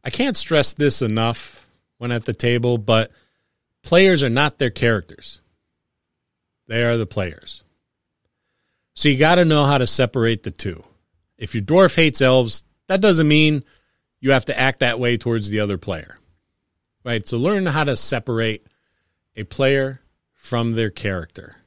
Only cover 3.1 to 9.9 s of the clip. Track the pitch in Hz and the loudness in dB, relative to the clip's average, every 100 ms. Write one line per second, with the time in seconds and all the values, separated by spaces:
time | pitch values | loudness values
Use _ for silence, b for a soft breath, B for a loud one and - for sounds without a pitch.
3.1 | _ _ _ _ _ _ _ - 170 190 | _ _ _ _ _ _ _ 2 4 6
4.1 | 165 135 120 147 - 127 - 120 107 - | 4 2 2 0 0 -4 0 0 0 -6
5.1 | - - - _ _ _ _ _ _ _ | -20 -20 -20 _ _ _ _ _ _ _
6.1 | _ _ _ _ _ _ 113 117 117 107 | _ _ _ _ _ _ -2 0 0 -4
7.1 | - 92 - - - _ _ _ _ _ | -6 -6 -10 -20 -20 _ _ _ _ _
8.1 | _ _ _ _ _ _ _ _ - 147 | _ _ _ _ _ _ _ _ -2 0
9.1 | 131 156 180 170 151 143 143 123 | 4 4 4 4 4 4 2 0